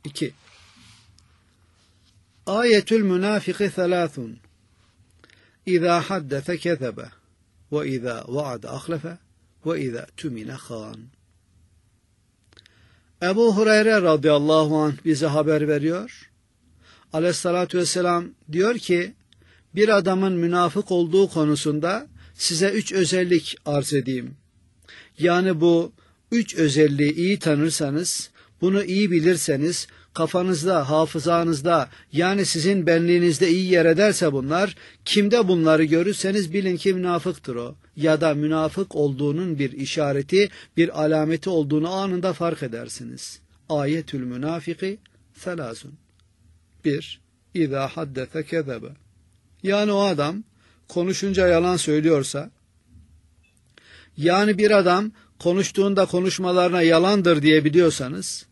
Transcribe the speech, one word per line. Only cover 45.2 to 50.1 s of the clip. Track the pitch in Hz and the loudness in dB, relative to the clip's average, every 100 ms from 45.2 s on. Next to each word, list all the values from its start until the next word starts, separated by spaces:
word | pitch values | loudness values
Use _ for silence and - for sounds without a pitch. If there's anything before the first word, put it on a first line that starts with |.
| _ | _
selâsun. | _ 185 170 127 117 139 147 _ _ _ _ _ _ _ _ | _ -10 -8 -10 -12 -18 -20 _ _ _ _ _ _ _ _
Bir, | 156 139 - - _ _ _ | -4 -4 -6 -20 _ _ _
izâ | 180 151 135 135 | -4 -4 -2 -6
haddese | 165 151 131 127 160 | -8 -10 -8 -8 -10
kezebe. | - 165 139 117 - 143 _ _ _ _ _ _ | -6 -6 -6 -10 -14 -20 _ _ _ _ _ _
Yani | 190 202 208 | -2 0 2
o | 202 | 2
adam | 202 | 2